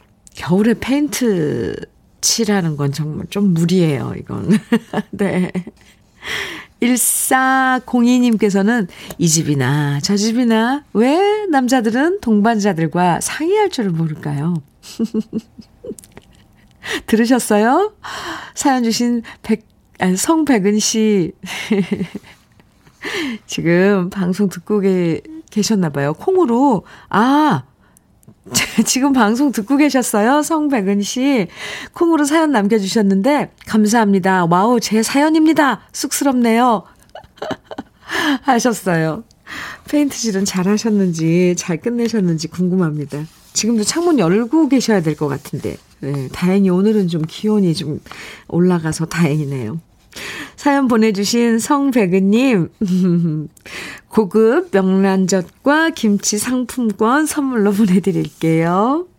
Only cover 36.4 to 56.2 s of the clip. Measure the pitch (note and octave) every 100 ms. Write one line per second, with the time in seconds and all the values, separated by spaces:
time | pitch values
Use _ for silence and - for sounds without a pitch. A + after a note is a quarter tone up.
36.4 | A#3 A3+ B3 G#3 - _ _ - - -
37.4 | - - - - - _ - - D#4+ C4+
38.4 | - A#3+ A#3+ A3 F#3+ E3 D#3+ D#3 - _
39.4 | - - - - - D4 C#4+ - A3+ F#3+
40.4 | G3 F#3 F3+ G#3 A#3 G#3 F#3 E3 D#3+ E3+
41.4 | F3+ F3+ - D#3+ A#3+ A#3+ A#3 A3 F3+ D#3+
42.4 | D#3+ - F3+ F#3 E3 D3+ C#3+ D3 D#3 _
43.4 | - - G#3+ A3+ G#3 D#4+ F4 D4 E3 G3+
44.4 | A#3 D#4 D4 C4 A3 G3+ D#3+ D3 D3 C#3
45.4 | - C#3 F#2 C#2 _ - C#3 C#3+ C3 -
46.4 | F3+ G3 F#3+ F3+ G#3 G#3+ F3+ E3+ D#3 -
47.4 | G#3+ G#3+ F#3 D3+ D3 D3 - - - -
48.4 | - E3+ F3+ F3 D#3+ D#3 E3 E3 E3+ D#3
49.4 | C#3 C#3 A2 D#3+ - _ _ - - -
50.4 | D4 - C#4+ C#4 C4 A#3 A3 G3 G3+ A#3
51.4 | A#3 A3+ - C#4+ C#4 B3 F#3+ F#3+ F#3+ A3
52.4 | C4+ G#3 D#3 - G3 F#3 F#3 F3 E3+ D#3
53.4 | D3 _ - - - - - - G3 G#3+
54.4 | A3 D4+ F#4 G3 F#3+ F#3+ G3 F#3+ F#3 F#3+
55.4 | F3+ _ C4+ D4+ E4 D#4+ A3 G3+